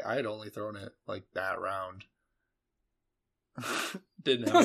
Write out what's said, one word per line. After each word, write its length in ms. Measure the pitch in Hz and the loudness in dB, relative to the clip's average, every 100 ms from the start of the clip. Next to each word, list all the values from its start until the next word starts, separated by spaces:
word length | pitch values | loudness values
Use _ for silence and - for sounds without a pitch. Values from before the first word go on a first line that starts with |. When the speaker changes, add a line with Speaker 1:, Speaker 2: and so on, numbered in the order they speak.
Speaker 1:
I, 80 | - | 0
I 20 | 127 | -2
had 80 | 113 | -2
only 220 | 107 107 | -4 -8
thrown 260 | - 104 101 | -8 -8 -8
it, 160 | 98 - - | -12 -14 -10
like, 160 | 98 - | -10 -8
that 260 | - 95 92 | -4 -2 -2
round. 440 | 92 98 92 95 - _ _ _ _ _ _ _ _ _ _ _ _ _ _ - | -2 -4 -6 -10 -20 _ _ _ _ _ _ _ _ _ _ _ _ _ _ -10
<laughs> 60 | - - - 190 - - | -6 -4 -4 -6 -14 -4
Didn't 260 | - 123 - | 2 2 6
Speaker 2:
<laughs> 20 | |
Speaker 1:
have 40 | 349 | 8